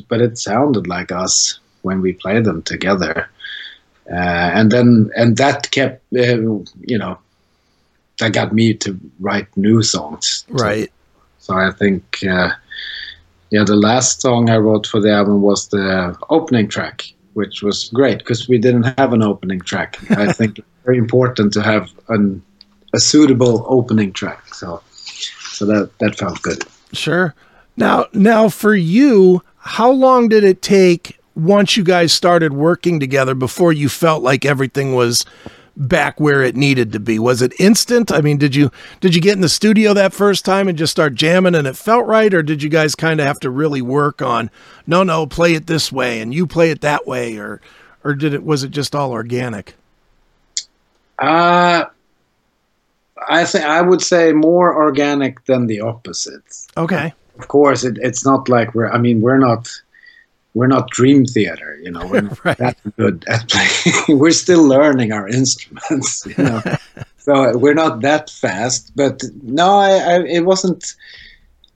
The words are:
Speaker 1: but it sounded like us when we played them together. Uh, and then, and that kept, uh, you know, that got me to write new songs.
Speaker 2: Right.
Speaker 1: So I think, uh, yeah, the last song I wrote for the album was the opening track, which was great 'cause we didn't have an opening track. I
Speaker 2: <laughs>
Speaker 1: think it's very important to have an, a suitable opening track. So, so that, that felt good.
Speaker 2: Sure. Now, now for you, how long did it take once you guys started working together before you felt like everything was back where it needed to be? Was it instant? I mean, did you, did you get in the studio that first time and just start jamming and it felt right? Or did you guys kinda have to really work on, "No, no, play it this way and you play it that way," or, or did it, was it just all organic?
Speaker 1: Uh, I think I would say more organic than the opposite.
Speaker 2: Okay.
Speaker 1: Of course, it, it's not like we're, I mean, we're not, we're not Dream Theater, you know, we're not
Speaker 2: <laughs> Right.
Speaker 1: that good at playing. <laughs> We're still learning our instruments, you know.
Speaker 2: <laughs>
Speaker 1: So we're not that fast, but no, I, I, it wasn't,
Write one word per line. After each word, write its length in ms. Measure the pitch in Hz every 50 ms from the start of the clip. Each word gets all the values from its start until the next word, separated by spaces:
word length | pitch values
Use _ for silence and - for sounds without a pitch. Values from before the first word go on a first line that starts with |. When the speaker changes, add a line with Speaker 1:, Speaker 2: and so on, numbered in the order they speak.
| - -
Speaker 1:
but 100 | 120 113
it 160 | 120 117 110 -
sounded 500 | - - 101 117 139 147 135 104 90 87
like 240 | 87 90 90 -
us 480 | 92 90 92 90 - - - - - - _ _ _ _ -
when 180 | 92 95 95
we 100 | 92 92 90
played 300 | - - 95 101 113 113
them 160 | 104 85 82 80
together. 680 | - 85 82 - 95 98 92 87 78 80 - - - _ _ - - - - - - - _ _ _ _ _ _ -
Uh, 40 | - 90 90 90 87 87 87 87 85 110
and 140 | 110 107
then, 380 | 110 123 123 123 120 113 107 107 -
and 220 | - 117 120 110 98
that 320 | 135 143 135 - - -
kept, 300 | - 139 135 - - - _ - -
uh, 60 | 123 123 120 123 113 110 113 110 101 90 - - -
you 160 | - - 123 107
know, 200 | 95 92 92 - _ _ _ _ _ _ _ _ _ _ _ _ _ _ _ _ _ _ _ -
that 140 | 110 113 104
got 180 | 117 110 - 107
me 200 | 110 113 113 104
to 260 | 110 - 104 95 90 - - _ -
write 280 | 92 101 101 101 98 - -
new 260 | 98 98 104 110 113 107
songs. 600 | - - 95 - 110 78 - - - - - - -
Speaker 2:
Right. 420 | - 135 117 104 104 107 107 - _ _ _ _ _ _ _ _ _ _
Speaker 1:
So 140 | _ - 98
I 160 | 95 95 92
think, 520 | 92 - 101 101 98 87 - _ - - - 95
uh, 200 | 92 92 90 80 - - _ - - - - - - - - - - _ _ _ _ _ _ -
yeah, 120 | - 104 104
the 120 | 95 104
last 440 | 104 104 107 117 127 127 - - -
song 280 | - 135 123 120 120 113
I 80 | 113 113
wrote 300 | 104 110 107 104 - -
for 120 | - 113
the 120 | 101 107 104
album 280 | 104 101 98 101 101
was 260 | 98 101 101 95 - -
the 500 | - 101 98 95 95 92 92 87 87 - - -
opening 380 | 151 160 160 - 131 117 104 98
track, 380 | - - 78 78 - - - - - _ _ _ -
which 260 | 107 101 95 - - -
was 260 | 104 95 - - - 113
great 320 | 117 139 127 101 92 -
'cause 240 | - 120 113 - -
we 80 | 127 120
didn't 260 | 107 127 123 123 117 131 131 -
have 140 | 135 123 120
an 100 | 113 110
opening 380 | 104 98 95 - 92 95 92
track. 360 | - - - - - - - - - -
I 220 | 226 - - - -
Speaker 2:
<laughs> 40 | -
Speaker 1:
think 200 | 113 107 104 -
it's 80 | - _ _ _ -
very 140 | 127 127 123
important 560 | 113 113 123 127 127 123 123 - 107 104 104
to 80 | 104
have 280 | 104 107 110 107 92 - - _ _ -
an, 320 | 113 104 104 98 95 92 - _ _ _ _ _ _ _ _ _ -
a 60 | 123
suitable 680 | - - - 151 151 139 131 117 127 123 117 107 - -
opening 420 | 131 131 120 127 113 110 104 98
track. 420 | 92 - 101 92 - - - - -
So, 280 | - - 90 85 - - _
so 760 | _ - - - - - - - - - - - - - 101 101
that, 300 | 107 104 95 - _ -
that 180 | 110 104 104 -
felt 240 | 98 92 87 -
good. 240 | - - - - - - _ _ _ _ -
Speaker 2:
Sure. 420 | - - 156 156 175 185 170 - _ _ _ _ _ _ _ _
Now, 300 | - 226 202 - - - - -
now 340 | - 190 220 233 214 226 214
for 240 | - - - 208 214
you, 720 | 202 170 160 175 226 285 294 240 202 190 185 185 180 - _ _ _
how 320 | - - - - 226 247
long 380 | 269 269 262 262 254 247 240 226
did 140 | 220 220 208
it 160 | 196 185 -
take 580 | - - 196 196 190 180 175 165 - - - _ _ _ -
once 400 | 156 160 165 202 202 202 - - 220
you 60 | 185
guys 280 | 170 185 175 170 156 -
started 400 | - - 180 175 170 160 156 139
working 460 | 139 147 165 175 - - 175 175 156
together 360 | 139 131 131 139 131 131 131
before 360 | 127 131 120 - - 180 170 160
you 160 | 147 143 131
felt 340 | - - - 165 156 147 -
like 200 | 127 139 127 -
everything 500 | 135 147 131 135 127 - 139 135 135 131
was 280 | 123 120 117 120 117 - - - - - - - - _ _ _
back 440 | - 143 123 180 160 143 139 - -
where 220 | 156 147 139 139
it 140 | 135 127 113
needed 360 | 120 143 143 135 127 120 107 104
to 60 | 110
be? 200 | 104 120 113 107
Was 220 | 110 123 127 113
it 100 | 127 123 - -
instant? 500 | 180 196 226 - - - 240 240 233 -
I 100 | 185 143
mean, 160 | 147 147 147 139
did 180 | 143 147 127
you, 160 | 143 143 127 - - - - - -
did 120 | - 190 165
you 80 | 175
get 140 | 156 196 208
in 60 | 190
the 80 | 185 147
studio 440 | - - - 214 220 208 220 208 202
that 200 | 202 196 190 -
first 320 | - 202 202 196 165 -
time 220 | 196 190 196 196 190
and 80 | 175 147
just 140 | 165 165
start 220 | - - 160 147 127
jamming 400 | 107 156 156 170 185 185 180 175
and 120 | 160 147 135
it 80 | 131
felt 320 | - - 208 220 240 233 214
right? 260 | 214 220 220 214 190
Or 80 | 170
did 220 | 156 143 160 147 143
you 60 | 151
guys 260 | 151 160 156 151 131
kinda 280 | - - 160 160 156 143
have 140 | 139 147 -
to 80 | - 135
really 300 | 127 135 156 160 143 135 123
work 380 | 120 131 147 147 147 143 -
on, 280 | 139 127 120 117 117 110 - - - - - - _ -
"No, 160 | 165 180 190
no, 220 | 185 160 160 160 143
play 260 | - - 170 175 165
it 140 | 156 151 -
this 240 | 165 156 - -
way 300 | - 135 127 123 120 113
and 120 | 110 113 127
you 140 | 160 180 156
play 240 | - 165 170 165
it 80 | 151 135
that 240 | - 147 147 143 -
way," 320 | - 131 123 123 117 110 104
or, 220 | 104 107 104 - _ - _ _ - _ _ _ -
or 100 | 147 143
did 180 | 139 147 156 143
it, 100 | 139 -
was 180 | 151 151 143 131
it 80 | 135
just 240 | - 143 139 - -
all 160 | 143 143 135
organic? 640 | 123 110 113 117 120 123 127 123 110 101 92 - - _ _ _ _ _ _ _ _ _ _ _ _ _ _ _ - - - _ _ _ _ _ _ _ _ _ _ -
Speaker 1:
Uh, 680 | 143 143 156 165 175 175 175 180 175 175 175 170 151 - _ _ _ _ _ _ _ _ _ _ _ _ _ _ _ _ _ _ _ _ _ _ _ _ _ - - -
I 160 | - 165 170
think 200 | - - 196 156
I 160 | 147 151 165
would 200 | 180 180 185 160
say 300 | - - 185 175 165 165 156
more 420 | 156 156 160 175 175 180 175 -
organic 680 | 151 156 151 139 139 143 143 143 143 139 131 127 - _
than 220 | - 131 127 123 113
the 140 | 110 104
opposite. 600 | 107 113 113 117 - - - - - - 69 69 _ _ - - - - -
Speaker 2:
Okay. 380 | - 165 160 190 156 143 170 - _ _ _ _ -
Speaker 1:
Of 80 | - -
course, 360 | - 139 147 139 131 120 -
it, 140 | 131 113 -
it's 240 | 123 127 120 - -
not 240 | 135 135 131 - -
like 240 | 127 120 113 113 -
we're, 160 | 117 113 110
I 80 | - 120
mean, 240 | 120 120 117 113
we're 160 | 107 123 131 135
not, 300 | 135 127 113 110 120 - - - - _ _ _ _ - _ _ _ _ _ _ _ _ -
we're 140 | 110 123 127
not 220 | 135 127 - -
Dream 360 | - - 120 135 143 143 127
Theater, 540 | 110 - - 101 87 82 - - 78 76 76 82
you 80 | 90
know, 140 | 87 - - -
we're 140 | - 233
not 220 | 208 202 160 - -
Speaker 2:
<laughs> 0 |
Right. 120 | 180 139 -
Speaker 1:
that 200 | 123 127 123 - - 107 - -
good 280 | 110 104 92 82 - -
at 200 | 117 113 113 -
playing. 720 | - 98 - - - - - 175 - - - - 156 135
<laughs> 0 |
We're 120 | 143 165
still 320 | 160 - - - 180 175 160
learning 480 | 139 131 135 147 151 143 131 120 107
our 160 | 107 107 98 95
instruments, 1000 | 117 127 135 127 - - - - - - - - 156 135 135 - - - -
you 180 | 98 - - 156
know. 180 | 135 117 110 107 -
Speaker 2:
<laughs> 40 | - - - - - - - - _ _
Speaker 1:
So 380 | - - 143 139 135 123 113 123
we're 160 | 120 147 147
not 260 | 156 160 156 127 113 113
that 260 | 139 151 151 151 -
fast, 640 | - - - 120 95 95 113 123 120 - - - -
but 260 | 139 143 135 127 131 - 120 - - 143
no, 360 | 117 127 147 170 185 202 202
I, 100 | 202 196 196 190
I, 220 | 139 160 175 180 175
it 220 | 131 165 175 165
wasn't, 500 | 180 190 185 - 190 170 - - - - _ - - - - - - - _ _ _ _ _ _ _ _